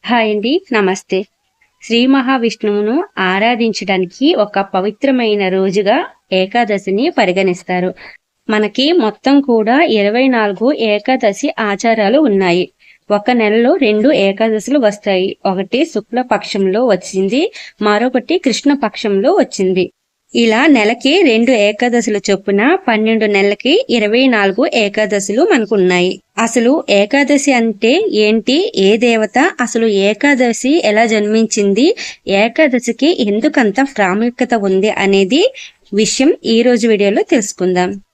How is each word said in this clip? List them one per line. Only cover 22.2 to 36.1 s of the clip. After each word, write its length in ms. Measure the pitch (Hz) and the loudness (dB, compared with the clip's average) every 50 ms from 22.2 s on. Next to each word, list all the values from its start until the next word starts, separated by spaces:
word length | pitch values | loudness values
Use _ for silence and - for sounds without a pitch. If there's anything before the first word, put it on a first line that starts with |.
| - - | -2 -2
చొప్పున 320 | 196 190 196 - 202 202 214 277 359 370 - | -2 -2 0 -2 0 2 2 2 0 0 0
పన్నెండు 400 | - 226 208 214 220 226 220 220 214 202 | -2 0 0 0 0 0 0 0 0 0
నెలలకి 380 | 196 196 202 202 _ - 247 320 440 539 - 233 | 0 0 0 -2 _ -2 0 0 0 0 0 -2
ఇరవై 260 | 233 214 208 220 247 269 269 240 | 0 0 0 2 2 2 2 2
నాలుగు 300 | 214 196 196 185 208 277 - - - | 2 0 0 0 0 -2 -2 0 -2
ఏకాదశులు 600 | 208 202 202 220 214 202 208 202 196 - 202 233 339 440 | -2 -2 -2 -2 -2 -2 -2 -4 -2 -2 0 0 2 2
మనకున్నాయి. 600 | 381 240 220 202 226 202 185 180 180 180 175 185 180 180 _ _ _ - 226 | 2 0 0 0 0 0 2 2 2 2 0 -2 -4 -6 _ _ _ -4 -4
అసలు 260 | 226 - 247 233 240 285 330 - - 202 202 | -2 0 0 2 2 0 0 0 0 0 0
ఏకాదశి 500 | 196 202 - 277 285 247 285 277 285 294 262 240 | 2 2 0 -2 2 2 0 0 2 0 0 2
అంటే 340 | 226 226 202 202 - 226 269 370 440 403 - 208 214 | 0 -2 -2 0 0 0 2 2 0 -2 0 0 2
ఏంటి, 340 | 208 220 226 202 - 254 311 392 - - - 190 | 2 2 0 0 0 0 0 -2 -2 -2 0 2
ఏ 20 | 196 214 226 240 | 2 2 2 2
దేవత 320 | 240 233 220 220 214 - 247 294 381 - - 247 | 0 2 0 -2 0 0 0 0 0 0 -4 -6
అసలు 220 | 220 - 226 226 226 202 196 196 | -4 -2 -2 0 0 0 2 0
ఏకాదశి 680 | 202 214 208 - 285 285 240 254 240 226 - - 254 294 349 - 214 | 0 0 0 0 0 2 2 2 0 0 -2 -2 0 0 2 2 2
ఎలా 160 | 208 214 233 226 226 | 2 2 2 2 2
జన్మించింది, 720 | 214 208 208 214 226 226 214 - 220 202 196 196 208 269 349 466 - - - - _ _ - 196 196 | 0 0 0 2 2 0 0 0 0 0 2 2 2 2 2 2 -2 -8 -14 -16 _ _ -2 0 0
ఏకాదశికి 680 | 214 233 240 - 320 285 247 240 - 240 226 - 262 311 415 - 247 202 | 0 0 2 0 0 2 0 -2 -2 -4 -4 0 0 0 0 0 0 -2
ఎందుకంత 580 | 202 214 226 302 - 294 240 208 202 - 269 269 - | 0 0 0 0 0 2 0 0 0 0 -2 -2 0
ప్రాముఖ్యత 580 | - 202 180 185 208 226 240 240 - 254 247 240 226 196 | -2 0 0 0 0 -2 -2 -2 -2 -2 -2 0 -2 0
ఉంది 240 | 196 190 190 190 214 - - 202 | 0 0 2 0 0 -2 0 0
అనేది 360 | 196 196 196 196 185 240 311 403 523 - - - - _ _ _ _ - 202 | 2 2 2 2 2 2 2 2 0 -2 -6 -20 -20 _ _ _ _ -2 0
విషయం 320 | 220 - | 0 0